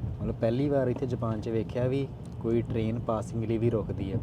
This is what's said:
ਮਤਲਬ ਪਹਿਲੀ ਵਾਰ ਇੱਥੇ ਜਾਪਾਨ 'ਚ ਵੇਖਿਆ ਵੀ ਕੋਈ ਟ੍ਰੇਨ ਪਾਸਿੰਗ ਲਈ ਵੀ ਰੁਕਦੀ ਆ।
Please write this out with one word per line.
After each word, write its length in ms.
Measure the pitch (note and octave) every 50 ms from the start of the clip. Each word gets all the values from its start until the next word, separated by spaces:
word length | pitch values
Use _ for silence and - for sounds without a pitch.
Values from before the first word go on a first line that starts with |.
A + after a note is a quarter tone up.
| - -
ਮਤਲਬ 240 | - - - A#2 A2
ਪਹਿਲੀ 320 | - - A2+ A#2 C3 C#3+ D3
ਵਾਰ 180 | C#3+ C#3 C3
ਇੱਥੇ 180 | B2 A#2+ - C#3
ਜਾਪਾਨ 360 | B2+ A#2+ A2+ A#2 A2+ A2+ G#2+
'ਚ 80 | - A#2+
ਵੇਖਿਆ 380 | A2+ A2 G#2 - - B2 B2
ਵੀ 200 | B2+ C3 C#3 C3+ - - - - - - -
ਕੋਈ 200 | - A2+ A#2 A#2
ਟ੍ਰੇਨ 380 | A#2 - A2+ A2+ A2 A2 A2+ A#2+
ਪਾਸਿੰਗ 440 | A2+ - A2+ G#2+ - - A#2+ A#2 A2+
ਲਈ 140 | G#2+ A#2
ਵੀ 120 | G#2+ A2+ A#2
ਰੁਕਦੀ 420 | A2+ G#2+ F#2+ - F#2+ G2 G2 F#2+
ਆ। 60 | F#2+ -